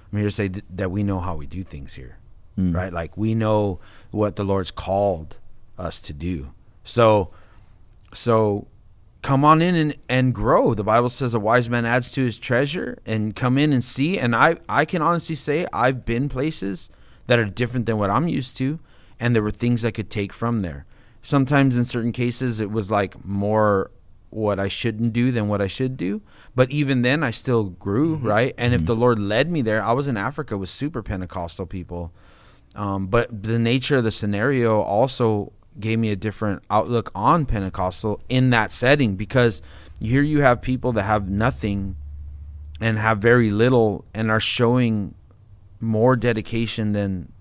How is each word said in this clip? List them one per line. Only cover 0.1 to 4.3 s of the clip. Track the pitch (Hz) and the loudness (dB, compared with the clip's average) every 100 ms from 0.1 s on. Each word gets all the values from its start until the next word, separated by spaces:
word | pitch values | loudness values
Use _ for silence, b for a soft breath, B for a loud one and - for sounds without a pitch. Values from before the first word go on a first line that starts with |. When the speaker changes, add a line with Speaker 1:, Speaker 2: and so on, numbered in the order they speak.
Speaker 1:
I'm | 104 | -2
here | 104 | -2
to | 98 | 0
say | 101 | -2
th-, | 92 - | -4 -10
that | 92 95 | -6 -4
we | 95 | -2
know | 101 95 | -2 -2
how | 87 80 | -4 -6
we | 71 | -8
do | 90 | -10
things | 95 76 69 | -10 -12 -14
here, | - 62 - - - - - | -16 -18 -20 -20 -20 -12 -2
Speaker 2:
Mm. | 92 85 | 0 0
Speaker 1:
right? | 95 | -4
Like, | 85 82 - | -6 -8 -4
we | 110 | -2
know | 113 110 107 104 90 B B B | 0 2 2 0 -4 B B B
what | 104 104 | -2 -2